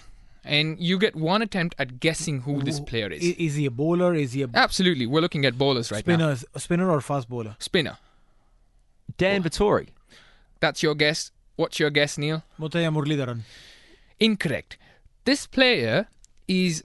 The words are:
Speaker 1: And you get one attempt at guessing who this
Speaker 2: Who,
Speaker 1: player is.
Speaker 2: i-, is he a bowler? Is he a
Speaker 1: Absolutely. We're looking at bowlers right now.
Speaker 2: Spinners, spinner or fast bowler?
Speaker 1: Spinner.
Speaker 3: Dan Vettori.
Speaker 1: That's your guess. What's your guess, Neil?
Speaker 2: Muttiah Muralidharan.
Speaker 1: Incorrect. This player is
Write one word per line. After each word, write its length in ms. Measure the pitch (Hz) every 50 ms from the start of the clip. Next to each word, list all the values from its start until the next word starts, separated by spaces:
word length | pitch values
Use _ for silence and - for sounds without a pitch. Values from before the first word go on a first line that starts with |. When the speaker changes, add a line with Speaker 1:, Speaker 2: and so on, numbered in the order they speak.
| - - - - - - - - -
Speaker 1:
And 340 | 131 143 147 151 156 160 -
you 180 | 175 170 185 185
get 160 | 214 208 -
one 240 | 156 160 160 190 214 233
attempt 320 | 202 - 190 170 170 - -
at 200 | 139 123 127 123
guessing 420 | - 160 160 - - 165 147 131 123
who 200 | 139 143 143 139
this 160 | - 156 143
Speaker 2:
Who, 60 | 147
Speaker 1:
player 240 | - 123 113 107 98
is. 140 | 80 - 175
Speaker 2:
i-, 120 | 175 175 -
is 160 | 170 156 143
he 100 | 151 147
a 40 | 135
bowler? 440 | 120 120 147 165 175 175 180 180 175
Is 180 | 156 143 127 117
he 100 | 139 135
a 60 | 127 117
Speaker 1:
Absolutely. 520 | 226 254 202 - - 190 180 170 131 123
We're 140 | 113 139 160
looking 240 | 165 175 - 156 139
at 120 | 131 120 123
bowlers 320 | 139 139 135 120 113 -
right 160 | 104 107 107
now. 80 | 175 170
Speaker 2:
Spinners, 300 | 165 160 156 139 120 143 - -
spinner 340 | 139 - - 175 175 185 190
or 100 | 160 143
fast 280 | - - 143 139 123 113
bowler? 280 | 123 120 113 107 107 -
Speaker 1:
Spinner. 400 | - - - 185 143 - - - _ _ _ _ _ _ _ _ _ _ _ _ _ _ _ _ _ _ _ _ _ - - -
Speaker 3:
Dan 240 | 175 190 202 196 180
Vettori. 460 | 165 - - 202 214 156 95 - - - - _ _ - - - - - - _ _ _ -
Speaker 1:
That's 220 | - 151 147 - -
your 100 | 156 151
guess. 380 | 151 151 147 160 - - - _ _ _ - _
What's 220 | - 160 165 - -
your 100 | 156 147
guess, 260 | 147 147 147 143 -
Neil? 280 | 151 143 151 156 160 - _ _ -
Speaker 2:
Muttiah 320 | 156 151 147 170 165 160 156
Muralidharan. 460 | 151 143 147 156 143 135 120 120 117 110 - - - - - - - - - - _ _ _ _ -
Speaker 1:
Incorrect. 560 | 214 220 214 - - - - - - - - - _ - - _ _ - _ _ -
This 220 | 247 285 285 -
player 600 | - - 262 262 254 240 160 117 110 113 165 220 - - _ - - _ - - -
is 340 | 185 185 185 180 160 160 -